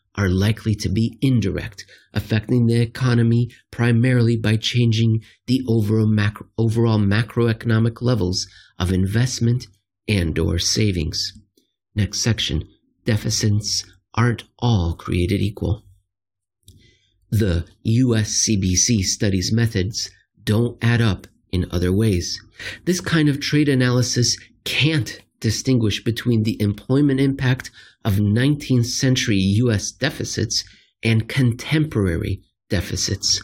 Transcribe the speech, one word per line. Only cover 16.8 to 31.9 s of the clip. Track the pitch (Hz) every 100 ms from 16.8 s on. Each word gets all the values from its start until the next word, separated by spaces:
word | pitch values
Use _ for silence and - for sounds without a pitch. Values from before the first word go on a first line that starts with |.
| _ _ _ _ -
The | 107 104 85 - _
U | - 113 131 110
S | 104
C | - - 107
B | 92
C | 90 - 117
studies | 92 - 107 95 90
methods | 110 117 104 95 - - - _ _
don't | 107 107 120 -
add | 117 117
up | 113 90 - _ _
in | 90 85
other | 90 90
ways. | 95 113 90 - - - - - -
This | - 180
kind | - 165 147
of | 135
trade | - 147 147
analysis | 135 123 123 117 - 117 - - _
can't | - - 147 160 107 - - -
distinguish | 113 - - 127 110 -
between | - 113 123 113
the | 107 -
employment | 104 101 - 131 147 135
impact | 135 135 127 127 - - - _
of | 113 98
nineteenth | 104 107 135 147 - 127 117
century | - 135 127 - 98
U | 95 101 120
S | 104 -
deficits | - 143 - - - 110 - - - _ _
and | 113 113 110
contemporary | - 127 117 - 156 151